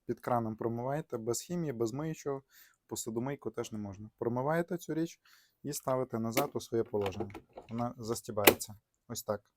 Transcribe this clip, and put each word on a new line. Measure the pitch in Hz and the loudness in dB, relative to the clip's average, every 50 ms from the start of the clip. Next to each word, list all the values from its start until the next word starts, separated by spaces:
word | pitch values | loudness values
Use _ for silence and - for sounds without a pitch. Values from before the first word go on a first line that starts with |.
| _ | _
під | - 117 - | -4 -4 -2
краном | - 131 123 120 113 110 110 | 2 2 2 4 2 0 -2
промиваєте, | - 120 113 117 117 123 135 143 156 160 - 123 | -2 -2 -2 0 0 -2 0 -2 -2 -2 -4 -4
без | 113 110 117 117 - | -2 0 0 0 0
хімії, | - - 180 175 165 147 | 0 -4 -2 -2 0 0
без | 120 113 117 110 | 2 2 2 2
миючого, | 123 143 156 160 160 - - 143 135 135 - _ - - - - _ _ _ | 0 -2 -2 -2 -4 -4 -2 -2 -2 -2 -4 _ -20 -20 -20 -20 _ _ _
посудомийку | - 117 - - 117 110 117 123 139 143 135 - 113 | -8 -6 -4 -4 -2 0 0 0 0 -2 -2 -4 -4
теж | - 120 117 - | -2 -4 -4 -4
не | 113 107 | -4 -6
можна. | 104 101 95 101 107 107 _ - | -4 -6 -6 -8 -10 -10 _ -2
Промиваєте | 117 117 120 123 131 147 160 170 170 - 180 165 | 0 2 2 2 2 2 2 2 2 0 -2 -4
цю | - - 151 | -2 -2 0
річ | 160 165 - - _ _ - - - _ _ _ _ | 0 0 -2 -4 _ _ -20 -20 -20 _ _ _ _
і | - 143 | -6 -6
ставите | 147 - - 135 131 127 127 - 120 113 | -4 -2 0 2 2 2 2 2 0 0
назад | 113 113 113 135 143 143 - | 0 2 4 2 2 2 0
у | 117 | -4
своє | - - 120 113 110 | -2 2 2 2 2
положення. | - - 104 101 95 92 101 104 101 - - - _ - - - - | 4 2 2 2 2 0 -2 -6 -6 -8 -12 -14 _ -18 -16 -10 -6
Вона | 113 117 120 123 - 127 | -4 -2 -2 -2 -4 -4
застібається | 110 110 117 - - - 104 104 101 107 113 - - - 104 - _ _ _ _ _ - | -4 -2 -2 -2 -2 -2 2 6 6 6 6 4 0 -10 -12 -16 _ _ _ _ _ -10
ось | 117 - | -10 -6
так. | - - 104 104 _ _ _ | -2 -2 -2 -2 _ _ _